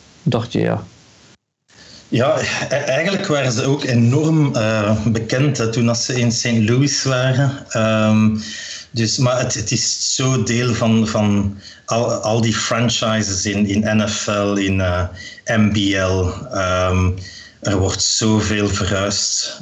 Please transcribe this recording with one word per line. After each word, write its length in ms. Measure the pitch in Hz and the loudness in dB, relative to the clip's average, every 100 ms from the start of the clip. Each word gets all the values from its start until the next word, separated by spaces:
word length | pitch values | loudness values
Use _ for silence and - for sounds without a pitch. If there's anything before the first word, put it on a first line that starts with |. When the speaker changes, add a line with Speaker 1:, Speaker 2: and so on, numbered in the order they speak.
| - - | -20 -4
Speaker 1:
dacht 300 | - 113 110 | -2 0 -2
je, 80 | 110 | -2
ja? 220 | 113 113 - - - - - _ _ _ _ - - - - | 0 -2 -6 -18 -20 -20 -20 _ _ _ _ -20 -20 -20 -4
Speaker 2:
Ja, 300 | - 135 147 113 - 131 | 0 2 2 -2 -4 -4
e-, 60 | |
eigenlijk 520 | 135 - 135 170 190 - | -4 -2 -2 -2 -2 -2
waren 260 | 147 131 | 0 0
ze 100 | 110 | -2
ook 200 | 139 143 | 0 0
enorm, 680 | 131 117 117 131 156 160 139 | 0 2 4 2 2 2 2
eh, 520 | 117 110 110 104 107 117 | 2 0 0 0 0 0
bekend, 500 | 110 113 131 147 - | -2 -2 0 0 0
hè, 140 | 113 | -2
toen 140 | 123 117 | 0 0
dat 120 | 113 | 0
ze 220 | - 127 | -2 0
in 120 | 120 | 0
Saint 360 | 113 123 113 107 | 0 0 2 2
Louis 360 | 123 143 - | 2 2 0
waren. 480 | 135 127 131 127 139 135 - | 0 0 2 2 0 -2 -6
Ehm, 680 | 117 110 110 110 107 110 107 - - - - - | -2 2 2 4 4 4 2 -4 -10 -12 -14 -8
dus, 280 | 117 110 - | -4 -2 0
maar 200 | 123 127 | 0 2
het, 160 | 127 | -2
het 160 | 113 98 | -4 -4
is 440 | 113 - - - | -2 -2 -4 -4
zo 280 | - 131 123 | -2 0 0
deel 320 | 110 117 123 | 0 0 0
van, 320 | 107 117 113 110 | 0 2 2 2
van 480 | 113 104 101 98 - - - | 0 2 2 0 -6 -14 -20
al, 260 | - 117 117 | -4 -2 0
al 280 | 98 107 113 | -2 0 0
die 140 | 113 | 0
franchises 920 | 107 - 117 120 - 117 110 98 95 107 | 0 -2 0 0 0 0 0 0 -2 -2
in, 200 | 101 101 | 0 2
in 300 | 101 110 107 | 2 2 2
N 120 | 104 | 0
F 180 | - - | -2 -2
L, 300 | 104 101 101 | 0 0 0
in, 240 | 98 95 | 0 0
eh, 240 | 92 90 87 - - - | 0 0 -2 -6 -16 -14
N 260 | - 113 104 | -2 2 2
B 40 | 104 98 98 92 | 2 0 0 0
L. 200 | 95 90 - - | 0 0 -4 -8
Ehm, 560 | 95 92 92 92 92 92 92 - - - - | -4 0 0 2 2 2 0 -8 -18 -20 -8
er 180 | - 98 | -2 0
wordt 240 | 95 - | 0 0
zoveel 640 | - - 110 107 95 104 104 | -2 0 2 2 2 0 0
verhuisd. 920 | 95 92 101 101 101 - - - - | 0 -2 0 -2 -2 -2 -4 -6 -10